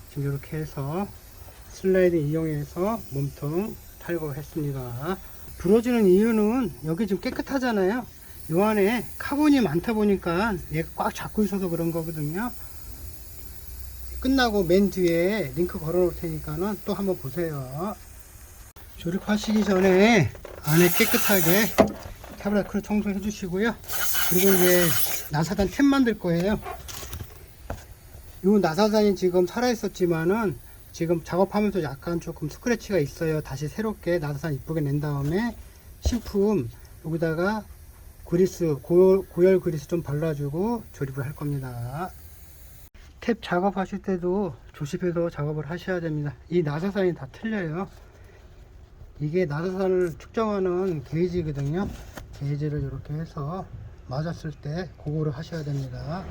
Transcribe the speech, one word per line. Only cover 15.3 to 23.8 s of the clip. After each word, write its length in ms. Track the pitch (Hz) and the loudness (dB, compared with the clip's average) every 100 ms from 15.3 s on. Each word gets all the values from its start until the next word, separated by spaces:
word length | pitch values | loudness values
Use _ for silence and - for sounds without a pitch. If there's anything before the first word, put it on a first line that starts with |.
| 214 143 131 | 0 -2 -2
링크 240 | 175 190 | -2 -4
걸어 200 | 156 175 | -2 2
놓을 160 | 175 165 | 2 0
테니까는 640 | 170 156 151 151 196 196 | -6 -6 -6 -4 -4 -4
또 100 | - | -4
한번 240 | 196 196 180 | -4 -2 -4
보세요. 800 | 135 139 165 147 127 139 202 - - - - - - - - - - - | -6 -6 -4 -6 -8 -6 -6 -8 -14 -20 -20 -20 -20 -20 -20 -20 -20 -10
조립하시기 680 | 170 185 - 208 220 214 | -4 -2 0 0 2 2
전에 640 | 196 185 190 185 214 220 120 - - - | 4 4 6 8 8 8 4 0 -16 -4
안에 260 | - 160 175 | 4 6 6
깨끗하게 800 | 175 220 233 - 196 160 190 208 - - - - - - - | 6 2 2 4 4 6 4 4 4 2 0 -14 -14 -16 -8
타브라크로 420 | 202 208 180 202 | 0 0 0 -4
청소해 400 | - 214 202 196 | -2 -2 0 -2
주시고요. 520 | 208 202 185 185 226 214 | -4 -6 -6 -2 -2 -4